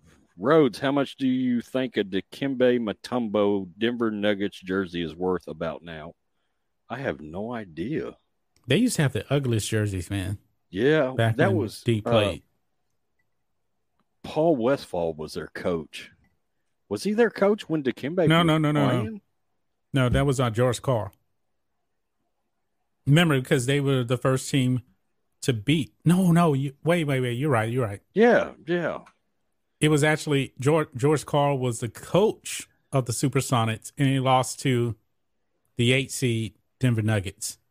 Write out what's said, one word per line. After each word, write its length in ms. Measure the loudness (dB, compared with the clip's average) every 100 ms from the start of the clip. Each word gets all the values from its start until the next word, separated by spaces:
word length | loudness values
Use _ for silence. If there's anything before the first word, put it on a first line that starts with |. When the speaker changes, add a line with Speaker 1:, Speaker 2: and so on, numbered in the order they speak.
| _ _ _ -6
Speaker 1:
Rhodes, 420 | 2 4 4 2
how 120 | -2
much 240 | 0 -2 -2
do 100 | -2
you 340 | 0 0 0
think 360 | -2 -4 -2 -2
a 60 |
Dikembe 760 | -2 -4 -6 -8 -6 2 2 4
Mutombo 880 | 0 -6 -6 -6 -2 2 2 0 -4 -4
Denver 340 | -4 0 -2
Nuggets 480 | 0 -2 0 -4 -8
jersey 440 | -4 -4 -4 -6
is 120 | -8 -4
worth 320 | -4 -4 -6
about 360 | -8 -8 -8
now? 300 | -14 -16 -16 -20 _ _ _ _ _ _ _
I 80 | -8
have 220 | -8 -8
no 320 | -10 -10 -10
idea. 640 | -10 -12 -10 -8 -6 -8 -12 _ _ _ _ 0
Speaker 2:
They 100 | 2
used 200 | 2 2
to 60 |
have 100 | 0
the 180 | -2 -2
ugliest 360 | -2 0 -2 0
jerseys, 400 | -2 -2 -4 -6
man. 280 | -6 -6 -8 _ _ _
Speaker 1:
Yeah, 440 | -2 2 2 2 0
Speaker 2:
Back 220 | 0 2
Speaker 1:
that 120 | 2
Speaker 2:
when 80 | 2
Speaker 1:
was, 240 | -2 -4
Speaker 2:
D 200 | -2 -2 2
Speaker 1:
uh, 40 |
Speaker 2:
played. 340 | 2 2 -2 -12 _ _ _ _ _ _ _ _ _ _ _ _ _ _ _ _ _
Speaker 1:
Paul 320 | -8 0 2 2
Westphal 580 | 2 0 -2 -4 -2
was 200 | -4 -8
their 160 | -10 -10
coach. 580 | -6 -4 -4 -6 -14 -18 _ _ _ _ _ _ _ _
Was 160 | -6
he 100 | -2
their 160 | 2 0
coach 380 | 2 2 2 -2
when 140 | -2
Dikembe 440 | -2 -4 -4 0 4
Speaker 2:
No, 120 | 4
Speaker 1:
was 80 | 4
Speaker 2:
no, 100 | 2
no, 140 | 2
no, 0 |
no. 160 | 2 2 2
Speaker 1:
playing? 200 | -2 -8 -16 _ _ _ _ _ _
Speaker 2:
No, 160 | 0 2
that 160 | 2 0
was, 140 | 0
uh, 100 | 0
George 320 | 2 0 0
Karl. 300 | -2 -2 -4 -12 _ _ _ _ _ _ _ _ _ _ _ _ _ _ _ _ _ _ 4
Remember, 320 | 4 6 2
because 240 | 2 0 2
they 140 | 0
were 220 | 2 0
the 140 | 0 0
first 320 | 0 0 0
team 320 | 0 2 0 -4 _ _ _ _ _
to 120 | -4
beat. 400 | -2 0 0 -2 _ 2
No, 260 | 4 4
no. 220 | 4 4
You, 200 | 2 -2 -4
wait, 220 | -2 0 0
wait, 140 | -2
wait. 120 | -2
You're 160 | -2 0
right. 200 | 2 0
You're 140 | -2 -4
right. 160 | -6 -6
Speaker 1:
Yeah, 380 | 2 4 4 2 -6 -6
yeah. 320 | -4 -2 -6 -12 _ _ _ _ _ _ _
Speaker 2:
It 100 | 2
was 140 | 4
actually 500 | 2 0 0 -2 -2 -2
George, 300 | 0 0 -2 -2
George 300 | 0 0 0
Karl 320 | 0 0 0
was 220 | -2 -4
the 100 | -8
coach 800 | -10 -2 2 2 -2 -10 -12 -14 _ _
of 140 | -4 -2
the 60 |
Supersonics, 800 | -2 -2 -2 0 0 0 -2 -8 -2
and 100 | 0
he 120 | 2
lost 400 | 2 2 0 -2
to 340 | 0 0 0 -4 _ _ _ _ _ _ _ 0
the 140 | 2
eight 200 | 2 0
seed 420 | -4 -2 -2 -4 -10 _ _
Denver 220 | 0 2
Nuggets. 560 | 0 0 -2 -10 -12 -12 _